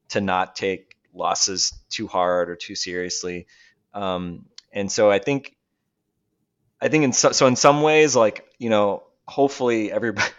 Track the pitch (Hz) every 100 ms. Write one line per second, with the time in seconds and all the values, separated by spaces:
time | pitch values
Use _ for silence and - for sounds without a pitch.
0 | - 110 98 92 92 - 98 92 _ _
1 | _ 90 85 87 - 92 - - - -
2 | 104 92 90 90 87 87 - 98 - 90
3 | 90 - 90 90 87 _ _ _ _ 104
4 | 95 90 87 85 - - _ 104 98 -
5 | 104 101 143 139 - _ _ _ _ _
6 | _ _ _ _ _ _ _ _ 123 156
7 | 139 120 143 120 135 127 143 147 156 156
8 | 156 123 107 - - _ 117 107 101 98
9 | - _ - - 139 - 123 113 104 107
10 | 113 107 -